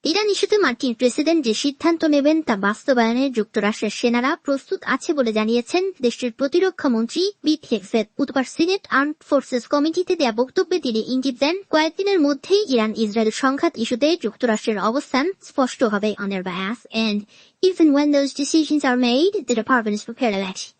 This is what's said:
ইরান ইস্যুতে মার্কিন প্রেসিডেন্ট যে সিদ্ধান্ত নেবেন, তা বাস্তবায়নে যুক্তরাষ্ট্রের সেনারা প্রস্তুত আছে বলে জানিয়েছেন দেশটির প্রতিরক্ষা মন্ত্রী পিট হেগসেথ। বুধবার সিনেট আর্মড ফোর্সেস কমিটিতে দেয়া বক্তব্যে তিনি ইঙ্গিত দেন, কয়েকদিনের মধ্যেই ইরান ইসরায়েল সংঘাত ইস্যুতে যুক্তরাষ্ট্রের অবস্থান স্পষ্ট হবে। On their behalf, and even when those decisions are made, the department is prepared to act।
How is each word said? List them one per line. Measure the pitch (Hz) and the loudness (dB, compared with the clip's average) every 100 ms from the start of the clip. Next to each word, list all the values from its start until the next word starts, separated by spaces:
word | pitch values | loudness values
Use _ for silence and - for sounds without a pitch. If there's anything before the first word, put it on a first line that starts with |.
ইরান | - 370 427 | 0 0 0
ইস্যুতে | 381 403 415 | 0 2 2
মার্কিন | 320 240 262 | 2 0 -4
প্রেসিডেন্ট | 226 254 254 294 330 | 0 0 2 2 2
যে | 233 | 2
সিদ্ধান্ত | 214 285 277 330 330 | 0 -2 0 0 2
নেবেন, | 320 294 277 320 | 2 4 4 2
তা | 311 208 | 0 0
বাস্তবায়নে | 202 214 - 247 226 240 277 | 0 -2 0 2 2 2 0
যুক্তরাষ্ট্রের | 233 208 220 202 220 220 - | -2 -2 0 -2 -2 -6 -2
সেনারা | 240 240 262 330 | 0 2 0 -2
প্রস্তুত | - 277 - 381 - | -2 -4 -4 -8 -4
আছে | 262 - | -4 -2
বলে | 302 233 | -2 0
জানিয়েছেন | 214 214 240 240 349 381 - | 0 0 -2 0 -2 -2 -2
দেশটির | 247 - 247 | -4 -2 -6
প্রতিরক্ষা | - 277 349 370 - 294 | -2 0 2 0 0 -2
মন্ত্রী | 226 233 320 392 - | 0 -2 -2 -4 -2
পিট | 311 311 - | -2 -2 -2
হেগসেথ। | 220 190 226 214 | -6 -2 -4 -2
বুধবার | - 277 277 247 | -4 -2 -2 -4
সিনেট | - 330 294 - | -2 -2 -2 0
আর্মড | 247 285 302 | 0 0 -6
ফোর্সেস | - 285 - 254 - | -2 -2 0 -6 -2
কমিটিতে | 294 302 330 359 349 | 0 0 -2 -2 0
দেয়া | 262 | 0
বক্তব্যে | 220 262 - 381 359 | 0 -2 0 0 -2
তিনি | 262 220 220 | 0 -2 -2
ইঙ্গিত | 262 269 247 | -2 -2 -2
দেন, | 277 381 392 | -2 -2 0
কয়েকদিনের | 311 320 320 392 392 | 0 0 -2 0 2
মধ্যেই | 285 285 - 392 415 | 2 0 0 0 2
ইরান | 247 220 214 | 0 0 -2
ইসরায়েল | 214 214 220 | -2 0 0
সংঘাত | - - 277 339 - | 0 -2 0 -2 -2
ইস্যুতে | 233 240 285 339 | -4 0 0 0
যুক্তরাষ্ট্রের | 220 - 240 214 - 208 | -4 -2 -2 0 -2 0
অবস্থান | 196 254 - 254 320 392 | 0 -2 -2 -2 -2 -4
স্পষ্ট | - - 254 - | -8 -2 -2 0
হবে। | 233 208 214 208 | 0 0 -2 -4
On | 196 | -6
their | 196 185 | -6 -6
behalf, | 180 190 233 - 226 226 | -6 -6 -8 -8 -4 -2
and | 208 208 - - _ | -2 -6 -20 -20 _
even | 370 359 320 | 0 4 4
when | 277 294 | 4 4
those | 285 277 | 2 0
decisions | - 285 320 294 302 | -4 0 0 2 0
are | 277 247 247 | 2 2 2
made, | 247 370 415 269 | 2 2 0 -2
the | |
department | 226 220 254 220 208 | -4 2 0 2 -4
is | |
prepared | - 233 247 196 | -6 -2 -2 0
to | 190 | -4
act। | 190 - | -8 -14